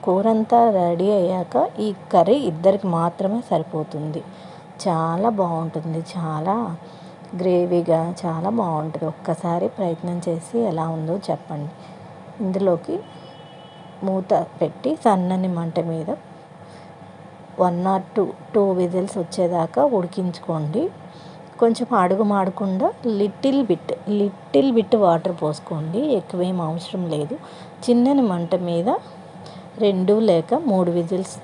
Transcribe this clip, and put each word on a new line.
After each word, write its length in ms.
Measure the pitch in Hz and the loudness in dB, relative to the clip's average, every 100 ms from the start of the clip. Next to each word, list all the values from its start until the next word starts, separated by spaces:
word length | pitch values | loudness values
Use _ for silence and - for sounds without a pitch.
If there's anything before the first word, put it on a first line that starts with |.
కూరంతా 640 | - 185 220 220 220 233 233 | 2 2 4 2 4 6 6
రెడీ 420 | 196 175 170 190 | 4 2 2 2
అయ్యాక 580 | 208 180 185 190 247 311 - | 4 2 0 0 0 0 0
ఈ 140 | 214 190 - | -4 -4 2
కర్రీ 220 | 190 170 277 | 4 6 4
ఇద్దరికి 520 | 240 160 180 202 196 | 2 2 4 4 2
మాత్రమే 540 | 170 175 175 196 226 254 | 0 0 0 -4 -4 -2
సరిపోతుంది. 760 | 170 156 165 156 156 151 151 - - - - - - - | -2 -2 -6 -6 -6 -6 -6 -10 -18 -18 -18 -20 -4 0
చాలా 420 | 165 160 170 220 | 0 0 2 0
బాగుంటుంది, 760 | 208 180 165 165 156 165 160 165 185 | 2 0 0 -4 -6 -4 -6 -6 -6
చాలా 600 | 165 151 165 214 220 165 - - - - - 180 | -4 -2 -2 -2 -2 -8 -12 -20 -20 -20 -14 -4
గ్రేవీగా 800 | 185 180 175 175 170 165 165 180 175 | 2 2 2 0 2 2 0 -4 -4
చాలా 240 | 160 180 | -2 -2
బాగుంటుంది. 560 | 226 185 156 156 156 160 | 0 0 -2 -4 -4 -6
ఒక్కసారి 640 | 160 - 170 175 170 190 | -6 -6 -4 -2 -2 -2
ప్రయత్నం 540 | - 185 170 175 175 175 | -2 -4 -2 -4 -4 -4
చేసి 300 | 165 165 233 | -6 -4 -2
ఎలా 280 | 226 160 160 | 0 -2 -4
ఉందో 320 | 160 160 190 - | -4 -4 -4 -4
చెప్పండి. 400 | 151 - 156 147 - - - - - - - | -6 -6 -10 -10 -12 -20 -20 -20 -18 -18 -6
ఇందులోకి 560 | 196 185 190 170 - 339 - - - - - - - - - - | -4 0 2 0 -2 -8 -8 -18 -20 -20 -20 -20 -20 -20 -20 -8
మూత 420 | 190 190 190 185 170 - | -2 -2 2 0 0 -2
పెట్టి 340 | 156 - - 311 | -4 -2 -4 2
సన్నని 520 | 233 190 180 185 185 | 4 4 2 0 0
మంట 320 | 170 165 165 | -2 -2 -2
మీద 360 | 165 160 160 294 - - - - - - - - - - - - - - | -2 -4 -4 -8 -10 -20 -20 -20 -20 -20 -20 -20 -20 -20 -20 -20 -18 0
one 240 | 180 175 | 0 2
or 180 | 185 190 190 - | 0 0 0 -2
two, 160 | 190 - - 220 | -2 -4 -2 0
టూ 160 | 202 | 2
విజిల్స్ 460 | 180 180 185 196 202 | 2 0 0 -2 -4
వచ్చేదాకా 680 | 165 - 175 175 165 - | -6 -2 0 0 0 2
ఉడికించుకోండి. 1040 | 285 220 175 185 180 165 - 160 151 190 359 - - - - - - - | 2 2 -2 -2 -4 -4 -4 -4 -2 -2 -4 -6 -18 -18 -20 -20 -20 2
కొంచెం 380 | 233 226 233 233 | 2 2 0 2
అడుగు 260 | 180 190 | 4 2
మాడకుండా 680 | 214 202 190 190 196 190 302 - 240 | 2 2 0 -2 -2 0 0 -2 -2
లిటిల్ 600 | 208 202 190 269 277 233 | 0 0 0 0 2 2
బిట్, 440 | 165 - - - | 0 0 -8 -2
లిటిల్ 640 | 208 202 190 - 277 269 | 0 0 -2 0 4 4
బిట్ 240 | 226 214 226 | 4 4 4
వాటర్ 400 | 190 165 180 170 | 6 4 0 -2
పోసుకోండి. 580 | 151 151 - 160 160 185 | -2 -4 -6 -6 -2 -2
ఎక్కువేం 600 | 302 220 - 180 180 185 | 0 0 0 -2 -2 0
అవసరం 480 | 160 165 - 185 175 | -2 -4 -6 -6 -4
లేదు. 260 | 151 147 277 - - - - - | -4 -4 -6 -10 -18 -18 -8 2
చిన్నని 320 | 240 247 277 | 4 6 4
మంట 340 | 233 175 170 185 | 4 0 0 0
మీద 340 | 175 170 190 370 - - - - - - - - | 0 0 0 -2 -4 -20 -20 -18 -18 -18 -18 0
రెండు 420 | 208 185 185 208 | 2 2 4 4
లేక 340 | 220 170 160 | 6 4 2
మూడు 380 | 269 320 190 175 | 0 2 2 2
విజిల్స్ 460 | 170 165 185 190 - | 0 0 -2 -4 -10